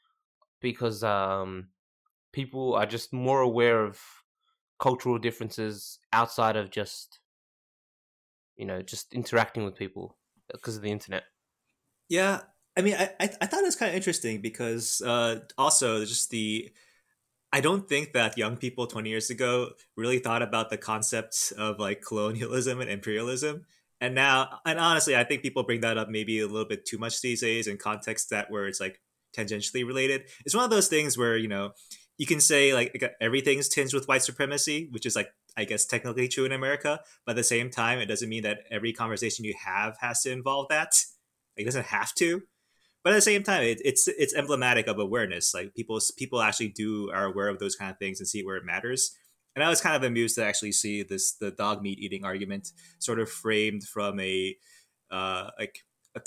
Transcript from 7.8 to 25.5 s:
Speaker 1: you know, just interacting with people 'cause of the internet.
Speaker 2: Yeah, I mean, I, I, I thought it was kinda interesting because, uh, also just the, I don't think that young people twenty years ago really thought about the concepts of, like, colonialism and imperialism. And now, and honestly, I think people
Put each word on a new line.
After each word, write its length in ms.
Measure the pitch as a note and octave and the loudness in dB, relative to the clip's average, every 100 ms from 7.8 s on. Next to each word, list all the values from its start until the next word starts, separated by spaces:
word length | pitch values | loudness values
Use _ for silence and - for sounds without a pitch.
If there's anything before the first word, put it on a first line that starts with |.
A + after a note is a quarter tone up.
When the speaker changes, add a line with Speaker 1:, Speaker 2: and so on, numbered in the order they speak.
| _ _ _ _ _ _ _ _ | _ _ _ _ _ _ _ _
Speaker 1:
you 100 | G2 | -8
know, 160 | F#2 | -8
just 320 | F#2+ - - | -8 -12 -8
interacting 520 | A#2+ A2+ A#2 A2 - G#2 | -6 2 2 2 0 -6
with 100 | F#2+ | -6
people 420 | G2 F#2+ F#2+ - _ _ _ - | -10 -10 -14 -16 _ _ _ -12
'cause 140 | - A2 | -8 -6
of 80 | |
the 80 | G#2 | -6
internet. 320 | G#2 - F#2+ - _ _ _ _ _ _ _ _ | -6 -6 -10 -10 _ _ _ _ _ _ _ _
Speaker 2:
Yeah, 320 | E3 F#3+ G3 - _ _ - | 2 2 0 -6 _ _ 2
I 40 | |
mean, 120 | G3 | 2
I, 160 | G3 F#3+ - | 2 0 0
I, 100 | G3+ - | -4 -2
I 40 | G3 | -2
thought 140 | F#4+ | 2
it 40 | F#4+ | 2
was 100 | - | 2
kinda 200 | A3+ F3+ | 0 0
interesting 460 | F#3+ E3 A#2 A2 | 0 -2 -2 -4
because, 600 | A2 - A#2 A#2 A#2 - | -6 -4 -4 -2 -2 -2
uh, 380 | B2 A#2+ A#2 A2+ - - | 0 2 2 0 -6 2
also 480 | C#3 D3+ B2+ A2 G#2+ | 4 4 4 0 0
just 240 | A#2+ - | -2 -2
the, 420 | A#2 G#2+ A2 - _ _ _ _ _ _ _ _ | -2 -2 -2 -6 _ _ _ _ _ _ _ _
I 100 | C#3 | 2
don't 280 | C#3 G3 F#3+ | 4 2 2
think 240 | C#3+ D3 | 0 2
that 240 | B2+ A2+ A#2 | 2 2 0
young 200 | G#2+ A#2+ | -2 -2
people 280 | B2+ B2 A#2 | -6 -4 -6
twenty 240 | A2 A2 | -4 -4
years 220 | A2 G#2+ | -4 -4
ago 400 | A2+ B2 B2 B2 - _ - | -2 2 2 -2 -8 _ -4
really 240 | A#2 B2+ | 0 0
thought 240 | A#2+ A#2 | 2 0
about 260 | A#2 A2+ A2 | 2 0 0
the 80 | G#2+ | -4
concepts 760 | - G#2+ G#2+ A2+ A2 - - | -2 -2 0 -2 -4 -4 -4
of, 280 | - G#2+ G2+ | -2 -4 -2
like, 240 | G2+ G#2 | -2 -4
colonialism 760 | - A2 G#2 A2+ A2+ B2+ B2+ B2+ | -4 -2 -2 -2 -2 -2 -2 -2
and 80 | A#2+ | -4
imperialism. 760 | G2+ G#2 G#2+ A#2 B2+ D3+ D3+ - _ _ _ | -6 -4 -4 -2 -2 -4 -6 -12 _ _ _
And 140 | B2+ | -2
now, 460 | C3 C3+ C3 C3 - | 2 4 4 2 -2
and 140 | E3 D#3+ | -2 2
honestly, 380 | E3 D#3+ D3+ B2+ | 4 4 4 4
I 80 | |
think 180 | A#2+ C#3+ | 4 0
people 220 | C3+ | -2